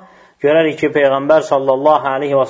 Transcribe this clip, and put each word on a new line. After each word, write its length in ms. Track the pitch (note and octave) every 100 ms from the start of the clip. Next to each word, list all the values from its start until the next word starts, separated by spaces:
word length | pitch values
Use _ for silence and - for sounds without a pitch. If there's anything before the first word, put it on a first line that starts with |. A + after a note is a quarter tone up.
| - - _ _
görərik 340 | C#3+ D#3+ D#3+ C#3
ki, 140 | D3+
Peyğəmbər 480 | D3+ C#3 C3+ C#3+ D#3 D3
sallallahu 640 | C#3 C3+ C3 D3 D3 C#3
aleyhi 240 | C3+ C#3+
və 80 | C#3